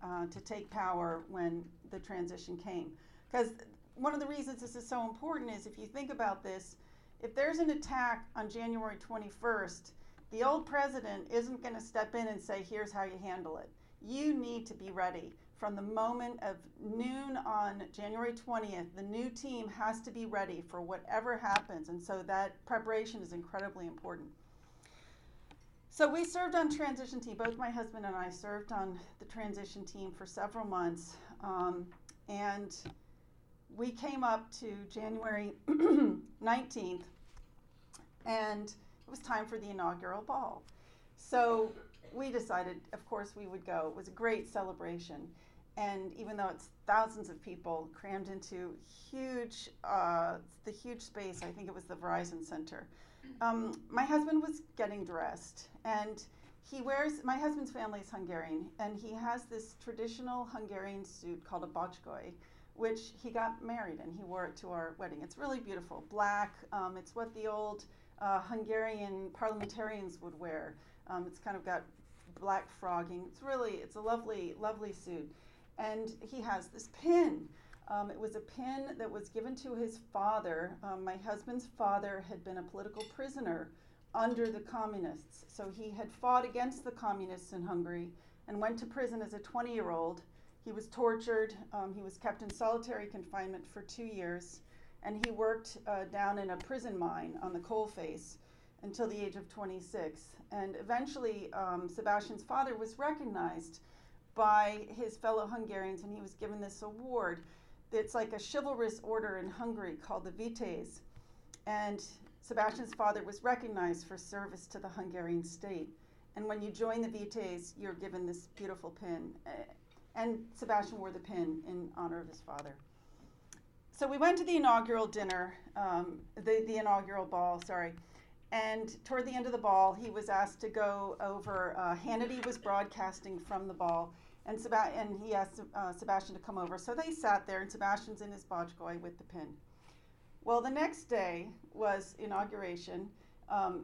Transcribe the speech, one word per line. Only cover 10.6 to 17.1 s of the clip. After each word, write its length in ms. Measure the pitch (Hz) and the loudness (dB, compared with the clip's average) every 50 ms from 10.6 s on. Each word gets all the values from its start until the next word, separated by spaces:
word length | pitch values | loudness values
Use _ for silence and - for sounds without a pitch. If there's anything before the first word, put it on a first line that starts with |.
| 320 | 4
president 600 | - 285 285 277 277 262 262 214 214 202 196 - - | 2 4 4 4 4 2 -2 -4 -4 -6 -6 -2 2
isn't 320 | - 233 233 247 262 233 - | 2 4 4 2 -2 -6 -6
gonna 180 | 240 233 226 | -6 -6 -6
step 320 | 226 - - 226 214 214 - | -6 -2 0 0 0 2 2
in 140 | 233 233 | 0 0
and 120 | 220 214 190 | 0 0 -2
say, 220 | - - 202 196 | -2 -2 -2 -2
"Here's 300 | 185 - 220 208 214 208 | -4 -4 -4 -4 -2 -2
how 100 | 208 202 | -2 -2
you 160 | 196 190 185 | -2 -2 -4
handle 400 | 180 196 190 180 180 160 160 160 | -6 -6 -4 -4 -4 -4 -6 -6
it." 100 | - - - - - - - - - | -8 -8 -12 -16 -20 -20 -20 -20 -14
You 360 | - 208 247 277 294 302 302 | -8 -4 -2 2 4 4 4
need 320 | 254 240 240 240 233 226 | 4 2 0 -2 -4 -4
to 80 | - 220 | -6 -10
be 160 | - 190 190 | -10 -8 -4
ready. 420 | 180 190 185 180 175 170 - - - - - - - | 0 2 2 2 0 -2 -6 -10 -12 -16 -20 -20 -8
From 180 | - 214 208 202 | -4 -2 -2 -2
the 60 | 196 | -2
moment 580 | 202 208 220 220 220 233 240 247 240 240 240 - - | -4 -2 2 2 4 4 2 0 -2 -4 -4 -4 -4
of 140 | 202 190 185 - - - - | -4 -4 -6 -10 -18 -14 -8
noon 560 | - 214 220 226 240 254 | -6 -2 -2 0 0 -2